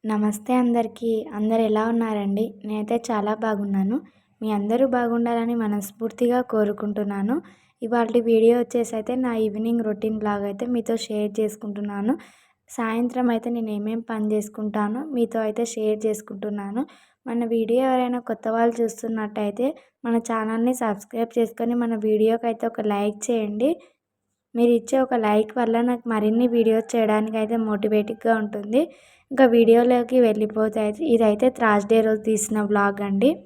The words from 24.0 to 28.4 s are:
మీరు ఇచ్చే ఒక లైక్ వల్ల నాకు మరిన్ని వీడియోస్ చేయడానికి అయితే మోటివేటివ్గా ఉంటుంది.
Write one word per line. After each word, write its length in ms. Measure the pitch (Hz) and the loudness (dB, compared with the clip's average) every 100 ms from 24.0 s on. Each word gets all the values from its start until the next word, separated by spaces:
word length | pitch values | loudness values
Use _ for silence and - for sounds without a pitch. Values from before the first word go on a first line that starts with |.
| _ _ _ _ _ 233 | _ _ _ _ _ 2
మీరు 160 | 240 | 4
ఇచ్చే 260 | 233 233 262 | 4 2 0
ఒక 160 | 262 247 | 2 0
లైక్ 320 | 214 214 214 - | 2 2 2 -2
వల్ల 260 | 233 226 | 0 0
నాకు 240 | 240 240 240 | 0 -2 -2
మరిన్ని 380 | 220 214 226 247 | 0 2 2 2
వీడియోస్ 420 | 233 220 220 220 | 4 4 2 0
చేయడానికి 460 | 233 214 214 220 220 | 0 2 2 0 -2
అయితే 200 | 214 233 | -2 -2
మోటివేటివ్గా 760 | 220 208 208 214 208 226 226 | -2 -2 2 0 0 -4 0
ఉంటుంది. 480 | 220 | 0